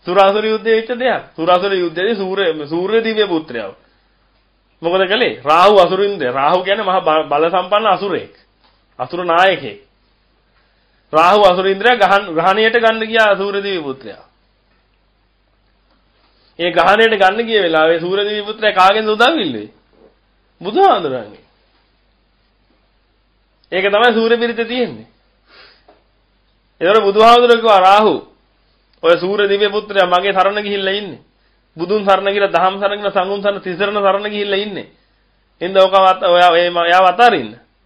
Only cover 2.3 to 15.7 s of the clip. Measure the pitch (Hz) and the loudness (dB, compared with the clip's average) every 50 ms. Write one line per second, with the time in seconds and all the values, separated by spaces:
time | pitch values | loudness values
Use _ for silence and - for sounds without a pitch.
2.3 | 190 196 196 175 160 156 151 143 156 170 180 196 220 226 220 220 220 214 208 196 | -4 -2 -2 -2 -2 -4 -8 -6 -6 -6 -4 0 -2 0 0 0 -2 -2 -2 -2
3.3 | 175 160 156 - 123 117 107 95 - _ _ _ _ _ _ _ _ _ _ _ | -2 -4 -4 -6 -10 -10 -10 -12 -14 _ _ _ _ _ _ _ _ _ _ _
4.3 | _ _ _ _ _ _ _ _ _ _ 165 165 175 190 190 180 202 233 247 170 | _ _ _ _ _ _ _ _ _ _ -4 -2 0 0 0 0 0 -2 -2 -2
5.3 | - - - 139 151 170 180 202 214 196 180 165 185 185 202 202 202 185 143 123 | -4 -6 -2 0 2 4 6 6 6 6 4 4 2 -2 -2 -2 -2 -4 -4 -4
6.3 | 123 135 139 147 175 185 185 185 196 220 214 190 185 190 175 160 156 156 151 143 | -2 0 0 0 0 0 0 -2 -4 -2 -2 -2 -2 0 0 0 0 0 0 -2
7.3 | 143 147 160 170 175 185 180 180 208 208 220 220 185 170 190 202 175 127 101 - | -2 0 0 0 0 -2 -2 0 -2 0 2 0 -2 -2 -2 -6 -6 -6 -8 -10
8.3 | _ _ _ _ _ _ _ _ _ _ _ _ _ _ 123 127 - 175 180 175 | _ _ _ _ _ _ _ _ _ _ _ _ _ _ -12 -10 -8 -8 -4 -2
9.3 | 165 170 185 196 185 160 139 113 101 - _ _ _ _ _ _ _ _ _ _ | 2 2 2 2 2 -2 -6 -14 -16 -16 _ _ _ _ _ _ _ _ _ _
10.3 | _ _ _ _ _ _ _ _ _ _ _ _ _ _ _ _ - 151 165 175 | _ _ _ _ _ _ _ _ _ _ _ _ _ _ _ _ 0 2 2 4
11.3 | 196 208 208 190 180 180 185 196 196 196 202 233 247 233 202 180 196 202 208 196 | 4 6 4 4 4 2 0 -2 -2 0 0 0 2 2 2 2 2 0 0 -2
12.3 | 160 156 165 185 196 208 220 226 220 240 220 226 226 220 220 220 220 226 220 214 | -4 -2 0 0 0 2 0 0 0 2 0 0 0 0 -6 -4 0 0 2 2
13.3 | 196 185 196 202 196 202 202 202 196 175 151 139 131 - - 107 92 - - _ | 2 0 -2 -6 -6 -6 -6 -6 -8 -6 -8 -8 -12 -12 -14 -20 -20 -20 -20 _
14.3 | _ _ _ _ _ _ _ _ _ _ _ _ _ _ _ _ _ _ _ _ | _ _ _ _ _ _ _ _ _ _ _ _ _ _ _ _ _ _ _ _
15.3 | _ _ _ _ _ _ _ _ | _ _ _ _ _ _ _ _